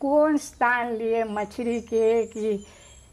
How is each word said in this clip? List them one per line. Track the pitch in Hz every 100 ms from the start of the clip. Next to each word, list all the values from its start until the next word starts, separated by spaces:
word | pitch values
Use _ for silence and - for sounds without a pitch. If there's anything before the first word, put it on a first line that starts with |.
कौन | 277 302 311 294
स्थान | - - 240 247 240
लिए | 226 226 226
मछली | 220 208 208 - 233 233
के, | 233 226 220 233 220
कि | 226 220 202 208 - - - -